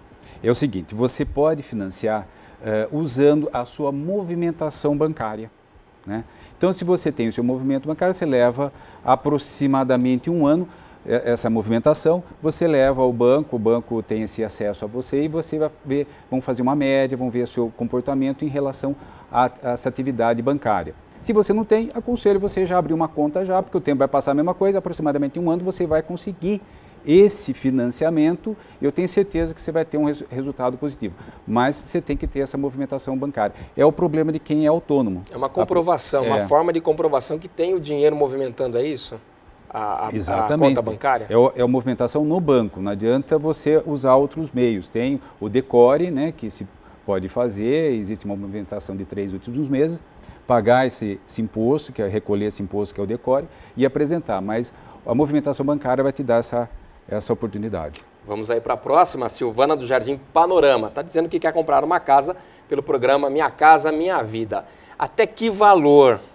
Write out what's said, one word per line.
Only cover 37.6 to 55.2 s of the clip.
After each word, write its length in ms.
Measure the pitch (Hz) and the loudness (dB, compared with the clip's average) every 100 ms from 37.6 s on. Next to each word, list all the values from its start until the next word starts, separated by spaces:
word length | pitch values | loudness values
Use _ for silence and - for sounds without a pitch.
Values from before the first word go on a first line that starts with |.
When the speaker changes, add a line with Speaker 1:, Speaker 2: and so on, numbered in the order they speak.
| 170 | -2
Speaker 2:
o 60 | 185 | -2
dinheiro 340 | 147 147 151 | -2 2 2
movimentando, 640 | 151 143 135 131 117 131 117 | 2 0 -2 -6 -4 -2 -2
é 60 | |
isso? 320 | 147 131 - 110 - _ - - - | -2 -4 -10 -16 -20 _ -20 -20 -12
A, 380 | 110 107 90 110 | -6 -4 -4 -4
a, 60 | |
Speaker 1:
Exatamente. 400 | 107 92 113 107 | -6 -4 -2 0
Speaker 2:
a 160 | 151 139 | 4 4
conta 140 | 127 | 2
bancária? 440 | 110 107 139 123 104 | -2 -2 0 -2 2
Speaker 1:
É 80 | 110 | 4
o, 160 | 131 - | 4 4
é 60 | |
a 60 | 123 | 0
movimentação 560 | 127 123 120 120 151 | 0 -2 -2 -2 0
no 160 | 151 175 | 0 0
banco, 400 | 160 131 107 - | 2 2 2 -6
não 120 | 98 | -6
adianta 440 | 101 113 131 135 156 | -2 0 0 0 0
você 460 | 156 151 147 156 | 0 -2 2 2
usar 300 | 156 147 131 | 2 -2 4
outros 380 | 131 143 160 151 | 4 4 -4 -6
meios. 340 | 127 120 104 90 | 0 0 0 -4
Tem 340 | 113 127 139 - - | -4 -2 -4 -8 -10
o 80 | 104 | -2
decore, 640 | 113 127 120 120 147 180 | -2 2 6 6 6 0
né, 220 | 139 156 156 | -2 -4 -6
que 140 | 107 | -12
se 160 | - 95 - - - | -12 -16 -18 -20 -12
pode 240 | - 98 92 | -4 -4 -2
fazer, 640 | 117 123 98 113 151 160 | -2 -2 -2 0 0 0
existe 300 | 117 98 107 | -2 -4 -8
uma 120 | 101 101 | -8 -8
movimentação 600 | 98 107 92 104 - 95 | -8 -10 -10 -10 -10 -10
de 80 | |
três 280 | 95 98 98 | -8 -8 -6
últimos 360 | 92 120 123 139 | -8 -8 -6 -2
meses, 320 | 139 156 165 - - - - | 0 0 -2 -14 -20 -20 -10
pagar 420 | - 120 107 123 131 | 0 2 4 4 2
esse, 340 | - 107 98 - | -2 -6 -8 -10
esse 140 | - | -8
imposto, 500 | 110 110 113 151 - | -6 -2 0 0 -2
que 80 | 127 | -6
é 60 | 101 | -4
recolher 400 | 104 - 104 104 | -4 -2 -2 -2
esse 160 | - | -6
imposto 320 | 98 104 101 | -6 -6 -6
que 60 | - | -6
é 40 | |
o 20 | 101 | -6
decore, 400 | 120 - 131 165 - - - | -4 0 -2 -2 -16 -12 -2
e 80 | |
apresentar, 560 | 131 143 147 170 - 98 | 0 0 -2 -2 -4 -6
mas 320 | 98 113 123 - - - | -4 -4 -6 -12 -20 -14
a 100 | - | -4
movimentação 520 | 120 | 0